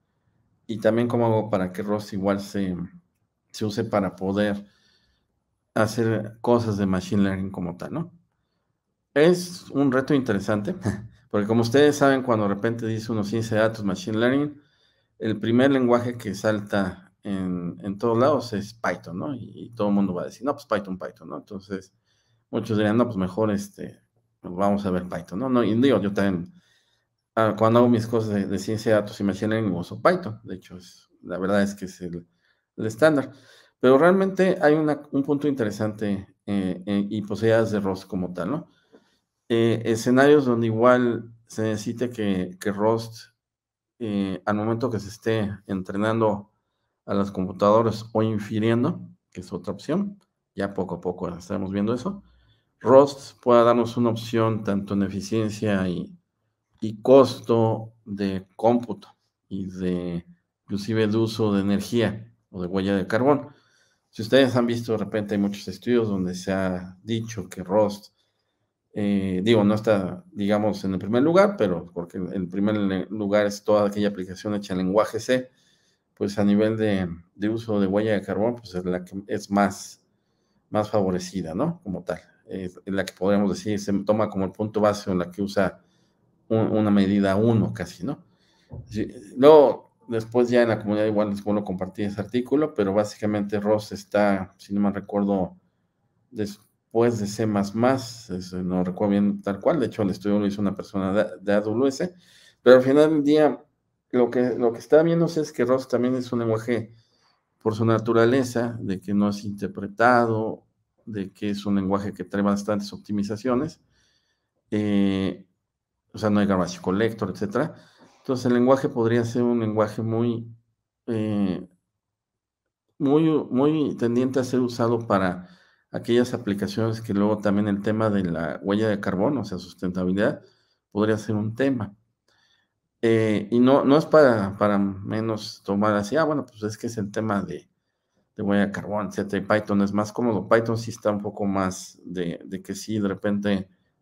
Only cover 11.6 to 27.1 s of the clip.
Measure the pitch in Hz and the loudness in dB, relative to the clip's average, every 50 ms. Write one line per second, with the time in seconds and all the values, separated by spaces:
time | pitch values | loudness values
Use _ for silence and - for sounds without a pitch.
11.6 | 113 117 117 139 147 147 147 - 147 139 135 131 123 127 117 110 104 98 98 98 | 2 4 4 6 6 6 6 4 4 4 4 2 2 0 0 2 2 0 -2 0
12.6 | 104 117 117 117 117 110 113 110 113 - 117 107 101 101 110 113 110 113 113 107 | -2 -4 -4 -2 -4 -4 -4 -4 -4 -4 -4 -4 -2 -2 -2 -4 -2 0 0 2
13.6 | 110 113 113 - 104 98 90 - - 117 107 107 117 123 135 139 147 147 147 - | 2 2 0 -2 -4 -4 -4 -4 -4 -4 -2 0 2 2 2 2 0 -2 -6 -12
14.6 | _ _ _ _ _ _ _ _ _ _ _ - - 107 104 104 104 113 117 123 | _ _ _ _ _ _ _ _ _ _ _ -8 -4 -4 -4 -2 -2 2 4 4
15.6 | 131 139 139 131 127 120 120 120 117 123 117 117 - 110 92 - - 110 107 104 | 6 6 4 4 4 4 2 2 2 -2 -8 -8 -8 -8 -8 -2 0 0 0 0
16.6 | 101 101 107 101 98 92 - - - _ _ _ - 104 98 95 92 92 90 87 | -4 -2 -2 -2 -2 -2 -6 -10 -18 _ _ _ -10 -8 -6 -6 -4 -4 -6 -6
17.6 | 87 87 85 85 - 101 98 98 120 120 113 113 123 151 151 135 127 117 107 98 | -6 -8 -10 -8 -10 -10 -8 -2 0 0 2 4 4 2 2 0 -2 -4 -6 -8
18.6 | 101 - - _ - 95 90 - - - 85 90 156 151 139 113 - - - - | -8 -8 -12 _ -6 -6 -6 -6 -10 -12 -10 -10 -8 -8 -8 -10 -12 -16 -16 -18
19.6 | 87 117 117 117 104 104 101 101 101 92 90 85 71 69 - - 110 143 135 135 | -18 -16 -6 -4 -2 0 2 2 0 0 -2 -6 -8 -10 -12 -8 -6 -6 -6 -6
20.6 | - - 110 101 101 95 95 90 - - - - 80 82 73 76 - - 104 98 | -4 -4 -4 -4 -2 -4 -10 -10 -10 -14 -14 -16 -16 -14 -14 -14 -14 -14 -16 -16
21.6 | - - 98 95 - _ _ _ _ _ _ _ _ _ _ _ _ - - 120 | -12 -10 -10 -10 -12 _ _ _ _ _ _ _ _ _ _ _ _ -8 -8 -6
22.6 | 110 113 110 104 107 104 107 120 120 117 107 95 92 90 - - 110 107 101 101 | -4 -2 -2 0 0 2 2 2 0 0 -2 -6 -6 -6 -2 -2 -2 0 -2 -4
23.6 | 101 - _ - 80 - - _ _ _ _ _ _ _ _ _ - 92 90 90 | -6 -8 _ -16 -16 -16 -16 _ _ _ _ _ _ _ _ _ -16 -12 -6 -2
24.6 | 101 101 101 101 101 98 90 90 90 90 92 87 85 - 85 98 127 131 127 123 | 0 0 0 0 0 -2 -2 -2 -4 -6 -10 -12 -12 -10 -8 -6 -4 -2 0 0
25.6 | 117 95 110 117 131 139 123 101 95 101 98 101 98 101 92 85 85 - - - | 2 2 2 2 2 4 2 2 0 0 -2 0 0 0 0 -2 -6 -8 -14 -20
26.6 | _ _ _ _ _ _ _ _ _ _ | _ _ _ _ _ _ _ _ _ _